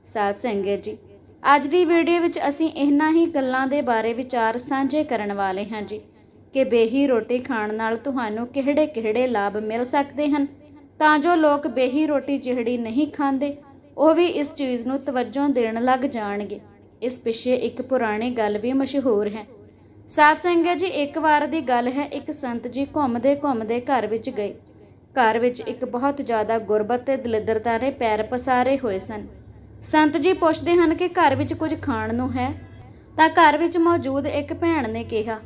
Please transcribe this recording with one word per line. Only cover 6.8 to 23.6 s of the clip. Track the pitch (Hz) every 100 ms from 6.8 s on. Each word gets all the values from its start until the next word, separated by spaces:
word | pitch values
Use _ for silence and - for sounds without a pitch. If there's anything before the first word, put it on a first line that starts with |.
| 226 262 277
ਰੋਟੀ | 233 220 247
ਖਾਣ | 247 233 214
ਨਾਲ | 214 226 226
ਤੁਹਾਨੂੰ | 277 269 220 214 240
ਕਿਹੜੇ-ਕਿਹੜੇ | 277 269 294 302 233 220 220 254
ਲਾਭ | 214 202 202
ਮਿਲ | 214 226
ਸਕਦੇ | 247 294 285 - 294
ਹਨ, | 294 277 - - - - -
ਤਾਂ | 302 302
ਜੋ | 311
ਲੋਕ | 349 302 285 -
ਬੇਹੀ | 247 254 269 311
ਰੋਟੀ | 285 262 277
ਜਿਹੜੀ | 262 247 226 240
ਨਹੀਂ | 233 233 302
ਖਾਂਦੇ, | - 277 269 285 285 - - - -
ਉਹ | 311
ਵੀ | 320 349
ਇਸ | - 285
ਚੀਜ਼ | - 269 247 233
ਨੂੰ | 269
ਤਵੱਜੋ | 269 247 247 269 285
ਦੇਣ | 254 226 226
ਲੱਗ | 247 254
ਜਾਣਗੇ। | 269 226 208 202 202 202 - - - _
ਇਸ | 240 247
ਪਿੱਛੇ | 233 226 254
ਇੱਕ | 254 233 -
ਪੁਰਾਣੀ | 247 254 220 214 240
ਗੱਲ | 240 214 208
ਵੀ | 233
ਮਸ਼ਹੂਰ | 269 269 285 254 208 208
ਹੈ। | 214 208 - - - - - -
ਸਾਧ | - 302 311
ਸੰਗਤ | 349 339 339 330
ਜੀ, | 370
ਇੱਕ | 294 285 320
ਵਾਰ | 311 294 294
ਦੀ | 320
ਗੱਲ | 254 240 247
ਹੈ, | 262 294
ਇੱਕ | 285 -
ਸੰਤ | 294 247 233 240
ਜੀ | 240
ਘੁੰਮਦੇ-ਘੁੰਮਦੇ | 277 311 277 233 254 285 285 240